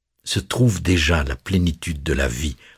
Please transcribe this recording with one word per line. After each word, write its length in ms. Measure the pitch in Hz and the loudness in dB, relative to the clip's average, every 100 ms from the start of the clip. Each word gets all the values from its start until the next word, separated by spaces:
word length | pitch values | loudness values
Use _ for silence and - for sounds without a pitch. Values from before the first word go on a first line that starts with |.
| _ _ | _ _
se 160 | - - | -6 -6
trouve 420 | - 120 123 90 | -4 2 2 2
déjà 420 | 82 90 78 85 | 2 2 4 2
la 120 | 67 67 | 0 -6
plénitude 680 | - 95 87 - - 76 | 0 2 2 -2 -6 -6
de 100 | 71 | -2
la 140 | 65 67 | 0 0
vie, 300 | 60 76 67 - | -2 -6 -6 -16